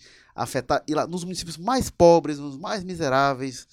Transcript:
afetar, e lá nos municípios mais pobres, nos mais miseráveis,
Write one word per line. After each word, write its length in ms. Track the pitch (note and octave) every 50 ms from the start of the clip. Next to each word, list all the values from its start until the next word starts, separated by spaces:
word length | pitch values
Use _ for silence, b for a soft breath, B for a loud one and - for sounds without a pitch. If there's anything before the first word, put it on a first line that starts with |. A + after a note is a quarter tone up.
| b b b b b b b
afetar, 480 | b A#2+ - - C3+ A#2 - D3 - -
e 80 | - D#4
lá 120 | - -
nos 180 | - E3 F#3 E3+
municípios 320 | F3+ F3+ - - E3+ D#3+
mais 340 | D#3 E3+ G#3+ C4 B3+ - -
pobres, 480 | - - E3+ E3+ E3+ E3 C#3+ C#3+ D3+ C#3+
nos 180 | C#3+ C#3+ C3+
mais 260 | C3+ F3 G#3 - G#3 F3
miseráveis, 880 | F#3 F3+ E3 E3 C3+ B2+ C3+ C#3 C#3 C#3 B2 C3+ C3+ B2 C3 - _